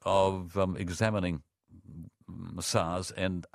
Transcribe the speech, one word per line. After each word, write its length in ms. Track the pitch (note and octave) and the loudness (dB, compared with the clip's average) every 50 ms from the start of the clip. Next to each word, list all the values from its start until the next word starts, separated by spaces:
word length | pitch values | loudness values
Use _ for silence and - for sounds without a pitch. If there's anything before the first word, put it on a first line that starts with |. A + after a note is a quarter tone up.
| - | 0
of, 520 | F#2 G2 G2 F#2+ F#2+ F#2+ F#2+ F2+ E2+ F2 G2+ | 4 6 6 6 6 4 0 -4 -4 0 0
um, 200 | F#2+ F#2 F2+ - | 2 2 0 -2
examining 640 | G2 F2 F2 - A2 A2 G#2+ G2+ F2+ F2+ E2+ D#2 - _ _ _ _ _ - F2+ - - - E2 D#2+ - - _ _ - F2 F2 F2+ E2+ E2 F#2 | -4 -4 -2 0 0 2 2 2 0 0 -2 -2 -6 _ _ _ _ _ -20 -20 -20 -18 -16 -16 -16 -16 -18 _ _ -16 -14 -12 -12 -10 -10 -6
sars 500 | - - - A2 F2 D#2+ F2 F#2 F#2 - | -6 0 0 0 0 2 -2 -4 -4 -6
and 360 | - - F#2 F#2+ F#2 F2+ E2 - - | -4 -2 -2 -2 -2 -2 -6 -4 -4